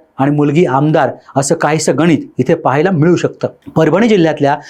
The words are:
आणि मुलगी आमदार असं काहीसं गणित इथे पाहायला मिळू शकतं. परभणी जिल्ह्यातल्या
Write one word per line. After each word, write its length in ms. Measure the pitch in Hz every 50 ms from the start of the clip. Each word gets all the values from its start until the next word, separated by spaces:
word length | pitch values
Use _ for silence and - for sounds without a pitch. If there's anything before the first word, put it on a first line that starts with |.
| - _ _ -
आणि 140 | 135 143
मुलगी 340 | 147 147 147 147 143 165 180
आमदार 440 | 135 131 135 147 156 156 160 139 117 - - _ - -
असं 200 | 135 143 - 165
काहीसं 420 | 165 - 147 156 156 156 - 147 131
गणित 180 | 160 175 156 117 - - - -
इथे 180 | 127 - 165
पाहायला 360 | - - 139 127 147 156 190
मिळू 240 | 196 143 147 175 175
शकतं. 320 | - - - - - - - - _ _ - -
परभणी 340 | 160 160 156 147 190 233 233
जिल्ह्यातल्या 480 | 214 190 160 160 147 - 143 139 143 151 -